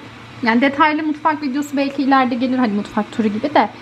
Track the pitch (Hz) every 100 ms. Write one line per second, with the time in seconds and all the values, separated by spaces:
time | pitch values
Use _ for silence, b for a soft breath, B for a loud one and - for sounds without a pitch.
0 | - - - - 233 233 277 277 311 311
1 | 311 302 320 302 294 262 285 277 277 285
2 | 269 269 254 240 247 254 240 202 196 220
3 | 208 - 214 214 294 302 214 -